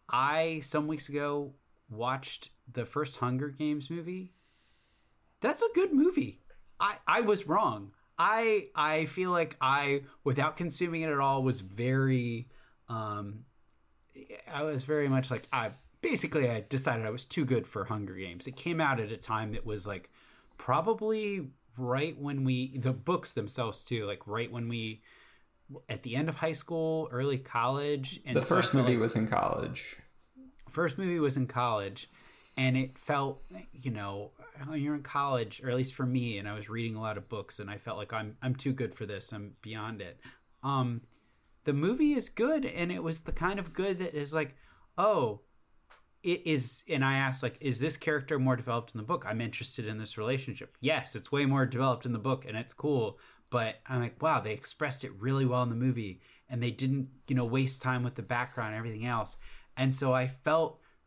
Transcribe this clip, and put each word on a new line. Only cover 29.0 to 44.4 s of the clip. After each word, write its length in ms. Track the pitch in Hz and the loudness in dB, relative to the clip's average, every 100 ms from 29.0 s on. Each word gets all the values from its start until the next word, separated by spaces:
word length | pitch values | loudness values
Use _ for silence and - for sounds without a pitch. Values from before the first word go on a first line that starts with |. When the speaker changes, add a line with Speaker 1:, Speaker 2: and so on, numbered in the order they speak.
Speaker 2:
was 140 | 113 113 | 4 2
in 100 | 110 | 2
college. 680 | - - - - - - - - - _ 262 262 - - | 2 2 0 -2 -6 -10 -16 -20 -20 _ -20 -20 -20 -8
Speaker 1:
First 300 | - 165 135 | 0 0 0
movie 200 | 185 175 | 0 2
was 180 | 143 135 | 2 2
in 100 | 127 | 0
college, 640 | 123 123 107 98 98 - - - - - - | 0 2 2 -2 -8 -14 -18 -20 -20 -10 0
and 200 | 131 127 | 2 2
it 220 | 131 - | 0 -6
felt, 440 | - 147 139 - - 185 - | -2 0 0 -4 -12 -16 -16
you 180 | 131 127 | -10 -6
know, 420 | 107 101 101 104 - - - 139 | -4 -6 -8 -10 -16 -20 -14 -6
oh, 60 | |
you're 200 | 156 143 | -4 -2
in 80 | 147 | -2
college, 600 | 139 143 143 127 107 - | -2 -2 0 0 -2 -6
or 60 | 131 | -2
at 60 | 127 | 0
least 180 | 131 | 0
for 120 | - 127 | 0 0
me, 320 | 127 120 101 | 0 0 -4
and 100 | 104 | -4
I 60 | |
was 140 | 107 101 | -6 -6
reading 280 | 113 113 110 | -4 -4 -4
a 40 | |
lot 160 | 110 101 | -4 -4
of 120 | - | -6
books, 320 | 107 - - | -8 -8 -10
and 100 | 101 | -10
I 80 | 104 | -10
felt 180 | - 98 | -8 -8
like 160 | 104 | -4
I'm, 240 | 110 107 - | -4 -6 -6
I'm 120 | 127 | -2
too 180 | 127 139 | -2 0
good 220 | 131 113 | 0 -2
for 120 | - 104 | -4 -8
this. 260 | 98 - | -8 -8
I'm 200 | 107 101 - | -10 -12 -14
beyond 380 | 107 110 107 110 | -10 -8 -8 -8
it. 200 | 90 - - - _ _ | -12 -14 -20 -20 _ _
Um, 380 | 135 139 123 117 - _ _ _ _ _ | -2 0 0 -2 -8 _ _ _ _ _
the 80 | - | -2
movie 400 | 143 170 254 302 | 2 2 4 4
is 160 | 277 - | 4 0
good, 380 | - 247 311 269 | 2 4 4 0
and 260 | - 175 | -2 -2
it 100 | 180 | -2
was 200 | 165 160 | -2 -4
the 100 | - | -2
kind 260 | - 175 202 | 0 0 0
of 140 | 170 | -4
good 280 | - 196 185 | -2 0 0
that 140 | 180 | -2
is 200 | 151 143 | -4 -2
like, 200 | 156 | 0